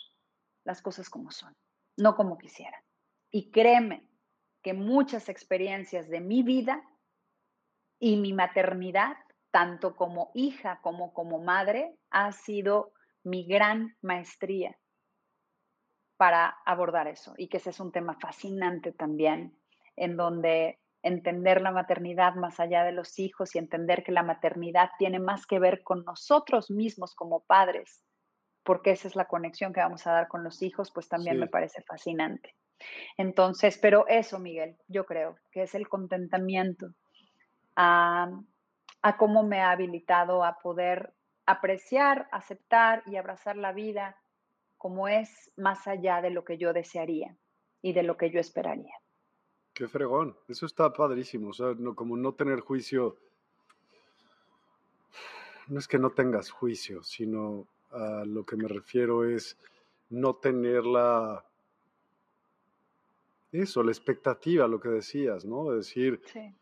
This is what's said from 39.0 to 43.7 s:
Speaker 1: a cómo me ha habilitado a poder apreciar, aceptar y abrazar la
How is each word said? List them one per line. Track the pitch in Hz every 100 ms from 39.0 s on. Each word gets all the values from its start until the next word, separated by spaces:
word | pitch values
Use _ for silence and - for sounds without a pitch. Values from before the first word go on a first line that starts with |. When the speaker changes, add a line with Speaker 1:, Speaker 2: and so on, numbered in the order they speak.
Speaker 1:
a | 208 208
cómo | 214 220
me | 214 196
ha | 185
habilitado | 180 180 170 - 175 175 180
a | 170 170
poder | 175 170 180 180 - _ _ _ -
apreciar, | 190 190 190 - 262 285 269 -
aceptar | 196 - 196 - 226 226 226 196
y | 196
abrazar | 190 185 208 208
la | 196